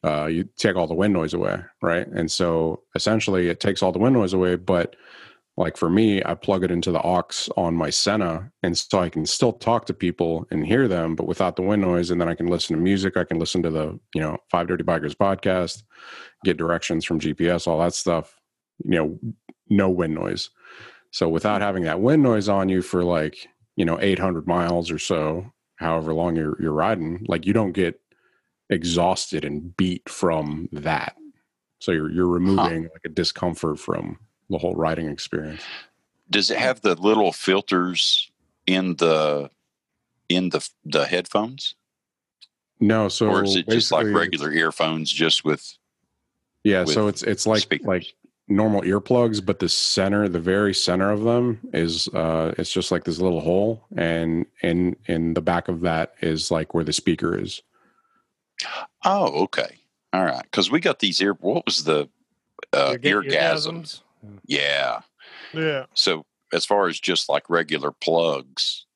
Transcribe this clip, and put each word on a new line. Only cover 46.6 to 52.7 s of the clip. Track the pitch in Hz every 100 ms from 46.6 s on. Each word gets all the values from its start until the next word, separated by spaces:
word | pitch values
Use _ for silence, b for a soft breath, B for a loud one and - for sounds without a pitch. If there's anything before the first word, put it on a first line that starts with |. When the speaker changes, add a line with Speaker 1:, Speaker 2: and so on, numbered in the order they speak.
Speaker 1:
Yeah, | 104 95
so | 85 85 104
Speaker 2:
with | -
Speaker 1:
it's, |
it's | - 98 107
like, | 107
Speaker 2:
speakers? | - 71 -
Speaker 1:
like | 92 - _ _ _ -
normal | 101 110 101
earplugs, | 87 101 - 123 117 107
but | 95 98
the | 87
center, | - - - 95 104 101
the | 87
very | 82 95 104
center | 95 - 90 98
of | 104
them | 110 120 123 113 -
is, | - 85 80 -
uh, | - 82 80 80 -
it's | -